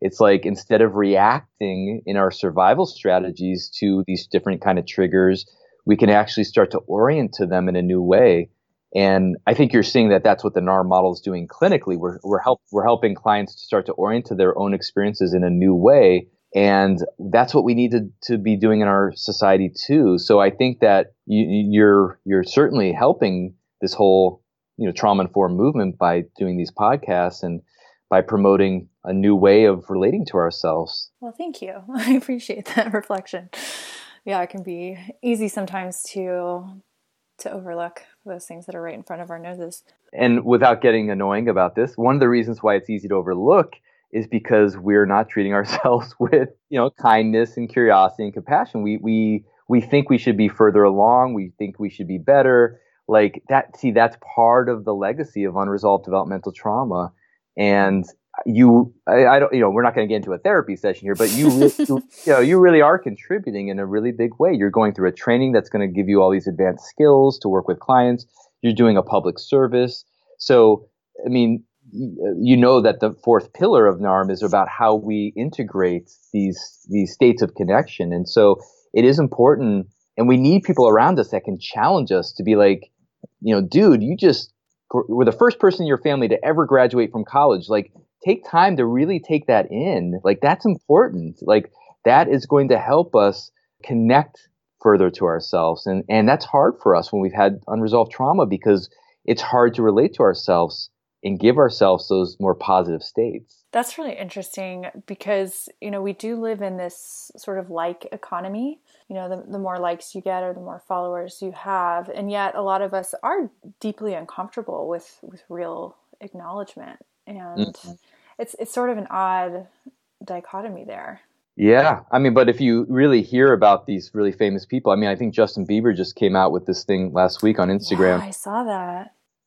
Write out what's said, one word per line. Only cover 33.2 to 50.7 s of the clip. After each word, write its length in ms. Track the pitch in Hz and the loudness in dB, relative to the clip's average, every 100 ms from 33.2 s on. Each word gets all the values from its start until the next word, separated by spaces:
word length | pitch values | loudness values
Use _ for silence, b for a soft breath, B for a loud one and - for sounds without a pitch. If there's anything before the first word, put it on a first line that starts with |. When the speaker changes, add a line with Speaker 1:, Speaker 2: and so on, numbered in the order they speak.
| - 185 180 B B B B B B B | -8 -14 -14 B B B B B B B
Speaker 2:
Yeah, 180 | 208 196 | -8 -6
it 80 | 170 | -6
can 140 | 196 | -10
be 340 | 185 175 180 185 185 - | -12 -12 -12 -14 -20 -10
easy 240 | 240 226 214 | -4 -4 -4
sometimes 560 | 208 185 190 185 180 - | -8 -10 -10 -12 -12 -14
to, 500 | 196 185 180 175 175 185 190 _ _ _ _ _ - | -10 -8 -8 -8 -10 -12 -20 _ _ _ _ _ -18
to 140 | 180 | -16
overlook 500 | 190 185 170 170 - - _ 208 | -14 -12 -10 -12 -14 -20 _ -16
those 200 | 180 - | -16 -16
things 200 | 170 175 | -20 -16
that 80 | |
are 80 | 175 | -14
right 120 | 165 | -14
in 100 | - | -14
front 180 | - 170 | -16 -16
of 80 | 175 | -14
our 80 | 170 | -16
noses. 460 | 170 180 170 - _ _ _ | -16 -14 -14 -16 _ _ _
Speaker 1:
And 320 | 131 123 120 | -4 0 0
without 380 | 117 120 127 117 | 0 2 4 2
getting 280 | 123 113 107 | 2 2 0
annoying 380 | 98 98 101 117 | -4 -2 -2 -2
about 280 | 95 90 110 | 0 0 0
this, 200 | 123 - | -4 -2
one 200 | 120 139 | 0 2
of 40 | |
the 80 | 123 | 2
reasons 320 | 120 113 110 | 2 -2 -4
why 140 | 110 | 0
it's 160 | 98 101 | 0 -2
easy 160 | 104 95 | -8 -4
to 80 | |
overlook 600 | 98 87 90 117 190 185 - _ _ _ | -4 -2 -2 2 2 2 -6 _ _ _
is 140 | 113 110 | -10 -6
because 500 | 113 - 110 104 95 | -6 0 2 2 0
we're 300 | 92 104 98 | 0 2 4
not 220 | 101 113 | 2 0
treating 240 | 107 98 | -2 -2
<laughs> 20 | |
ourselves 600 | 101 104 - 127 120 117 - | -2 -2 -2 0 0 -2 -6
with, 320 | 120 143 135 _ - | 0 2 0 _ -8
you 100 | 135 | -2
know, 120 | 120 | -2
kindness 680 | - 123 110 110 110 113 120 | 0 2 2 2 0 -2 -4
and 120 | 117 | -6
curiosity 560 | - 117 98 95 - | 0 4 4 4 0
and 100 | 104 | -10
compassion. 480 | 98 92 156 - 113 | -10 -4 -2 -2 -6
We, 160 | 104 107 | -6 -4
we, 460 | 135 110 110 107 - _ - | -2 -2 0 -2 -8 _ 0
we 120 | 123 | 0
think 300 | 113 143 143 | 2 0 2
we 80 | 123 | 0
should 180 | 131 104 | 0 0
be 120 | 107 | 0
further 340 | - 107 | 4 4